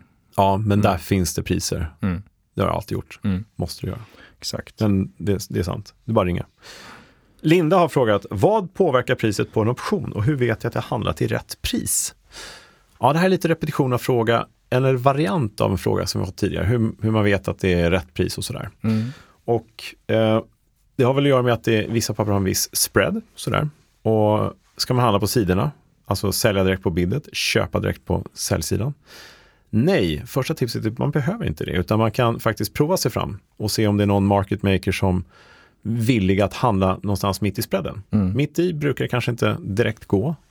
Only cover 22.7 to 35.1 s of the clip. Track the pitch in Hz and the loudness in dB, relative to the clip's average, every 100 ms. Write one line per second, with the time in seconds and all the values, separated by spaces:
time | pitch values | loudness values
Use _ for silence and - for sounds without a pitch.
22.7 | - - 110 98 220 - - - 110 151 | -4 0 2 2 -2 -8 -10 -2 0 -2
23.7 | - _ _ 110 110 107 107 104 - _ | -6 _ _ 0 2 4 2 0 -6 _
24.7 | - - 127 120 101 98 131 90 90 143 | -12 -2 2 4 2 2 0 2 2 0
25.7 | - _ _ - 104 101 - 113 98 95 | -4 _ _ -4 -2 -2 0 2 2 2
26.7 | 92 101 85 87 127 - - - - 98 | 0 -2 0 0 -2 -6 -6 -2 0 0
27.7 | 98 98 98 - 90 95 - - 98 - | -2 -2 -4 -2 -4 -4 -10 -4 -2 -2
28.7 | 98 120 143 _ - - - _ _ _ | -2 -4 -6 _ -20 -20 -20 _ _ _
29.7 | 107 151 185 90 76 123 - 127 160 120 | 0 2 2 2 -2 -4 -4 -4 -2 -4
30.7 | 113 110 117 131 151 131 226 175 78 - | -2 -4 -2 -2 0 -2 -2 -4 -4 -4
31.7 | 80 90 107 110 - 117 113 113 107 107 | -2 0 2 2 2 0 0 -4 -4 -6
32.7 | - 151 185 139 98 71 101 _ _ 107 | -2 0 2 0 -4 -6 -8 _ _ -4
33.7 | - 107 101 104 101 98 101 95 101 101 | 0 2 4 4 4 4 2 0 -2 0
34.7 | 92 - - 98 | 0 0 0 0